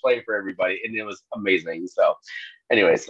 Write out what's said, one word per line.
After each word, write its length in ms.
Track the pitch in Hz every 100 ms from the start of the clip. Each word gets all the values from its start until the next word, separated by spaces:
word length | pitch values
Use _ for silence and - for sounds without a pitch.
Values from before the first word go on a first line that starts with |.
play 200 | 107 120
for 120 | 113 104
everybody?" 440 | 95 90 110 98
And 100 | 113
it 100 | 110
was 180 | 107 95 _
amazing. 520 | 113 101 90 82 82 90
So 280 | - 78 - - - - - -
anyways, 380 | 107 127 156